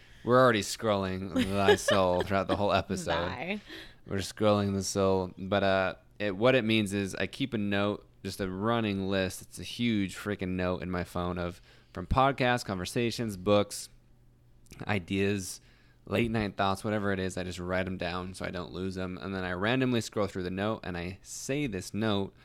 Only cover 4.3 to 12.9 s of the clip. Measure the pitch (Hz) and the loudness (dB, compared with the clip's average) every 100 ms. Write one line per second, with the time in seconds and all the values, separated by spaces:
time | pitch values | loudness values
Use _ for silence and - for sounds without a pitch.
4.3 | - 107 104 101 98 92 98 95 95 92 | 0 4 4 2 0 -2 2 4 4 0
5.3 | - 95 101 98 95 92 - - - 104 | -6 -2 2 4 4 2 -2 -12 -4 -4
6.3 | 95 123 131 110 110 98 101 98 - 95 | 2 4 4 4 2 2 0 -2 -2 -4
7.3 | - 139 110 101 101 104 - - - 95 | -4 -4 -2 0 2 0 -2 -8 -12 -8
8.3 | - 95 92 110 117 110 98 95 98 92 | -4 -4 -2 0 2 0 0 0 0 0
9.3 | - - - 90 - 120 104 95 - 104 | -4 -14 -14 -10 -2 0 2 0 -4 -4
10.3 | 101 92 92 90 90 90 90 87 90 87 | -4 -2 -2 -2 -2 -2 -4 -4 -4 -4
11.3 | 90 87 - - - _ 95 87 131 135 | -2 -4 -8 -18 -20 _ -8 0 4 4
12.3 | 135 123 123 - 92 90 | 4 2 2 0 -4 -2